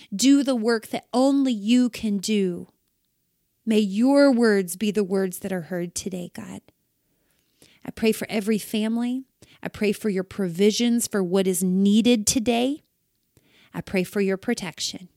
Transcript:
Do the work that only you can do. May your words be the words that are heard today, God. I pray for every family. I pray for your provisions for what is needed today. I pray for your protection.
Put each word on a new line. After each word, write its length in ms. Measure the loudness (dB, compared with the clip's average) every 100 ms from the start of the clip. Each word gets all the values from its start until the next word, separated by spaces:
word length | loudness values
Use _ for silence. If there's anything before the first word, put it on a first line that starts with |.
| -12
Do 300 | 0 4 4
the 100 | 4
work 320 | 0 0 -2 -4
that 180 | -10 -2
only 400 | 2 4 4 2
you 380 | 0 2 4 2
can 280 | -2 -4 -2
do. 500 | 0 0 0 -4 -12 _ _ _ _ _ _ _ _ _ 0
May 140 | 2
your 500 | 2 2 4 6 6
words 460 | 6 4 2 0 -4
be 160 | -2
the 100 | -2
words 380 | -2 -2 -2 -6
that 120 | -8
are 100 | -8
heard 340 | -6 -8 -6 -8
today, 340 | -10 -10 -12
God. 280 | -14 -16 -18 -20 _ _ _ _ _ _ _ _ _ _ _
I 60 | -18
pray 220 | -2 -2
for 140 | 0 -4
every 280 | -4 -2 -2
family. 680 | -2 -4 -4 -4 -4 -6 -10 _ _ _
I 80 | -14
pray 220 | -4 -2
for 180 | -2 -2
your 140 | -4
provisions 840 | -6 -6 -6 2 2 2 0 0 -2
for 140 | -2
what 260 | 0 0 0
is 160 | 0
needed 600 | 0 2 4 4 4 2 0
today. 580 | -2 -2 0 -2 -4 _ _ _ _ _ _ _ _ _
I 60 | -14
pray 240 | -4 -2
for 160 | -2 -2
your 160 | -2 -2
protection. 720 | -4 -4 -6 -8 -10 -10 -18